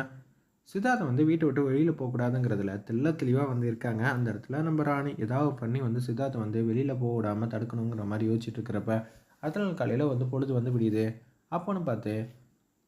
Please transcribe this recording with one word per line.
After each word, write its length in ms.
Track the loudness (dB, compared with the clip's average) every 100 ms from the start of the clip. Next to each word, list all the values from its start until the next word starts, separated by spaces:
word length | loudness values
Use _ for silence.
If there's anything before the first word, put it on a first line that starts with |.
| -2 -10 -20 _ _ _ -8
சித்தார்த் 360 | -2 2 2 2
வந்து 200 | 4 4
வீட்டை 240 | 4 4
விட்டு 220 | 4 4
வெளியில 200 | 4 4
போகக்கூடாதுங்கிறதுல 920 | 2 -2 0 2 2 2 0 0 -4
தெள்ள 260 | -2 0 0
தெளிவா 380 | 0 2 2 2
வந்து 200 | 0 0
இருக்காங்க. 420 | -2 -2 0 0
அந்த 220 | 0 0
இடத்துல 300 | -2 -4 -2
நம்ம 220 | 0 2
ராணி 300 | 2 0 -2 -4
ஏதாவது 340 | -2 2 0
பண்ணி 300 | 0 -2 -2
வந்து 180 | 0 -2
சித்தார்த்தை 380 | -2 -2 -2 -2
வந்து 260 | -2 0
வெளியில 360 | 2 2 0 0
போக 140 | 0
விடாம 340 | 0 0 0 -2
தடுக்கணுங்கிற 580 | -2 -4 -4 -4 -4 -4
மாதிரி 200 | 0 2
யோசிச்சுட்டு 300 | 0 -2 -6
இருக்கிறப்ப, 320 | -4 -4 0 0 -2 -12 _ _
அடுத்த 200 | -6 -2
நாள் 140 | -2
காலையில 340 | -2 0 0 0
வந்து 180 | 0 0
பொழுது 280 | -2 0
வந்து 180 | 0 2
விடியுது. 340 | 2 2 2 0 -4 -14 _ _
அப்போன்னு 320 | -6 -2 -2
பார்த்து 300 | -2 -2 -2 -4 -6 -12 -20 _ _ _